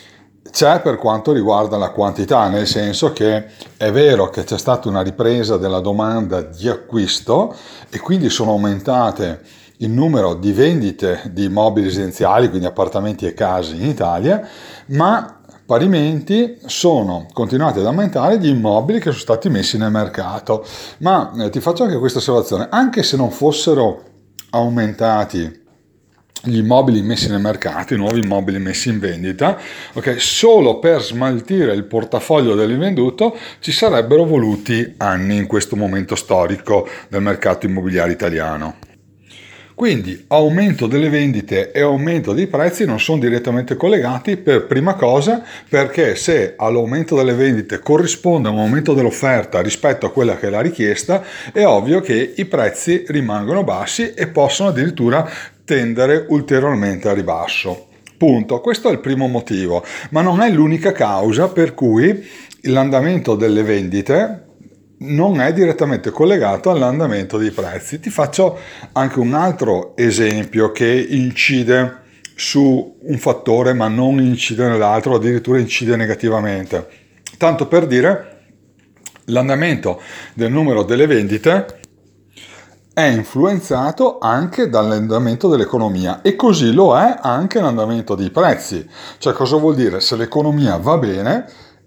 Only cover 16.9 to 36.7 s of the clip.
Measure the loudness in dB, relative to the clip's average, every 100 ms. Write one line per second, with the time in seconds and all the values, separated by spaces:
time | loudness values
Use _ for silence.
16.9 | 2 0 -4 -8 -6 -2 0 0 0 0
17.9 | 0 0 0 0 2 2 2 2 2 2
18.9 | 0 -2 -4 -2 -2 0 0 -2 -2 0
19.9 | 0 -2 -6 -8 -8 -4 -4 -4 -18 -18
20.9 | -6 0 0 0 -4 -4 -2 -2 0 0
21.9 | 0 0 -2 0 0 0 -4 -2 0 0
22.9 | 0 0 0 -2 0 0 2 0 2 2
23.9 | -2 -14 _ _ -20 -6 -2 0 0 -2
24.9 | 0 0 0 -2 -4 -8 -10 _ _ _
25.9 | _ _ _ _ -10 -4 0 4 4 4
26.9 | 2 0 -2 -2 -2 -2 -2 -4 -6 -4
27.9 | -2 0 0 0 -2 -2 -4 -4 -4 -4
28.9 | -2 -4 -4 -6 -2 -2 -2 -8 -16 -14
29.9 | -8 -4 -2 -2 2 6 6 6 2 2
30.9 | 2 0 -2 -2 -2 -2 0 0 0 -2
31.9 | -4 -2 -4 2 2 2 2 0 0 0
32.9 | 0 0 2 -2 -2 -14 -12 -6 0 2
33.9 | 2 4 4 4 2 2 -2 -2 -2 -2
34.9 | -4 -2 0 0 0 0 -2 -2 -4 -2
35.9 | -4 -4 -6 0 0 0 -2 0